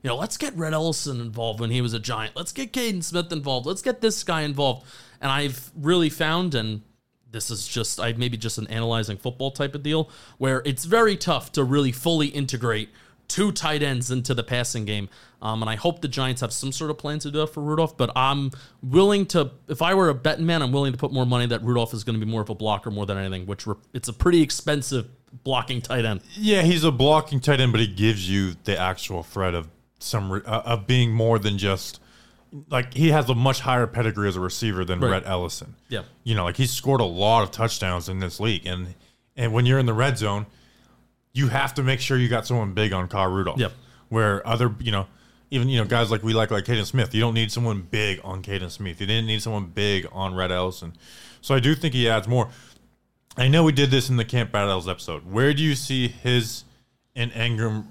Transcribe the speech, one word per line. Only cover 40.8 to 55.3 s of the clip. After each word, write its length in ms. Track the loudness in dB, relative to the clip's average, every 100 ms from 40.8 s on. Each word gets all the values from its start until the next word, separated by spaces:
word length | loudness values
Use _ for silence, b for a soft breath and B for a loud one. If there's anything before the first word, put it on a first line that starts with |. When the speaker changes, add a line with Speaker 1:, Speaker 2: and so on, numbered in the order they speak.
| b b b _ _
Speaker 2:
you 160 | -2 0
have 240 | 2 0
to 100 | 0
make 160 | 0 0
sure 180 | 0 2
you 120 | 2
got 180 | 0 0
someone 260 | -2 0
big 200 | 0 0
on 160 | 0 -2
Kyle 200 | 0 0
Rudolph. 300 | 0 0 -2
Speaker 1:
Yep. 140 | -4 -6 B B B
Speaker 2:
Where 400 | 2 2 2 0
other, 260 | 0 0 0
you 140 | -2
know, 120 | -2 -4 b b b b
even, 160 | -2 2
you 100 | 2
know, 60 |
guys 260 | 2 2 2
like 140 | 0
we 80 | 2
like, 180 | 2 2
like 140 | 0
Caden 220 | 0 -2 0
Smith, 280 | 0 0
you 60 | 2
don't 140 | 2
need 180 | 2 0
someone 300 | 0 -2 -2
big 400 | -4 -2 -2 -4
on 180 | -6 -10
Caden 300 | -6 -6 -6
Smith. 300 | -8 -8 -6
You 40 | -2
didn't 220 | -2 0
need 140 | -2
someone 240 | -2 -4 -4
big 420 | -2 0 0 -2
on 200 | -6 -6
Rhett 160 | -2 -2
Ellison. 440 | 0 -2 -4 -14 -16 B B B B
So 120 | 0
I 60 | 2
do 160 | 4 2
think 180 | 0
he 140 | 0 2
adds 180 | 2 2
more. 240 | 0 0 B B B _ _ _ _ _ 0
I 140 | 4
know 140 | 6
we 100 | 6
did 180 | 6 4
this 180 | 4 4
in 60 | 0
the 80 |
Camp 280 | 2 0 0
Battles 360 | 2 2 0 -2
episode. 420 | -6 -6 -10
Where 240 | -4